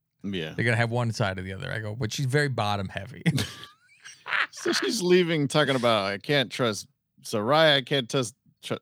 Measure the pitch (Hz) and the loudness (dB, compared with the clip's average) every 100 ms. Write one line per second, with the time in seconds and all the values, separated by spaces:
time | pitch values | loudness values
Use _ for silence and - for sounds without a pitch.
0 | _ _ 98 95 78 - 113 113 117 120 | _ _ -6 -4 -4 -2 0 2 2 0
1 | 117 107 104 95 92 95 95 98 107 110 | -2 0 -2 -2 -8 -8 -8 -6 -6 -6
2 | 107 - 139 143 143 117 104 104 92 - | -4 -2 0 0 0 0 -2 -2 -4 -8
3 | 98 - - 120 107 - - _ _ _ | -10 -4 0 0 -2 -8 -20 _ _ _
4 | - - - - - - - - 403 233 | -20 -18 -6 -4 -4 -4 -2 -2 -2 -2
5 | 180 180 170 165 143 156 139 131 117 110 | 4 4 4 2 2 2 2 2 4 2
6 | 98 101 - 147 117 - 123 101 - _ | 2 -2 0 0 0 0 -2 -2 -8 _
7 | _ _ - 110 107 151 160 139 127 143 | _ _ -6 -2 2 6 6 6 2 -2
8 | 117 143 120 - _ _ - 120 | 0 0 -2 -6 _ _ -8 -8